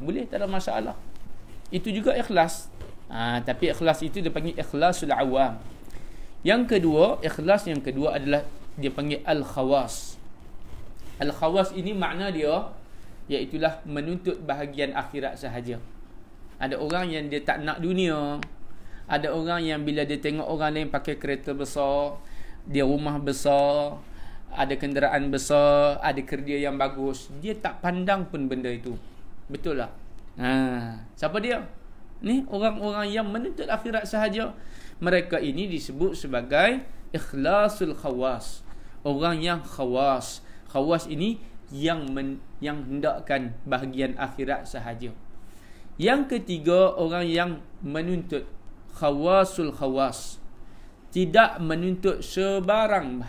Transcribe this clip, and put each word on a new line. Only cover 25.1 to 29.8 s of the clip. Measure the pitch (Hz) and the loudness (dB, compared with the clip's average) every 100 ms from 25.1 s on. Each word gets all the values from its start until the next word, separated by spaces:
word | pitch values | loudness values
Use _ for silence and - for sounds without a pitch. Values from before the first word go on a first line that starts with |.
| 143 139 | 4 2
besar, | 135 - 147 143 143 147 143 | 0 4 6 8 8 6 4
ada | 147 139 | 0 0
kerja | 135 135 139 143 | -2 -4 -2 0
yang | 143 | 0
bagus, | 139 139 135 135 127 - 143 | 0 0 0 -2 -2 -8 -8
dia | 196 | -6
tak | 214 143 - | -4 -6 -2
pandang | 175 180 185 196 175 | 0 0 2 2 2
pun | 151 131 | -2 -2
benda | 127 123 | -2 -2
itu. | 120 123 113 - - - - - | -4 -4 -6 -8 -12 -8 -8 -8
Betul | 139 170 135 | -4 -2 0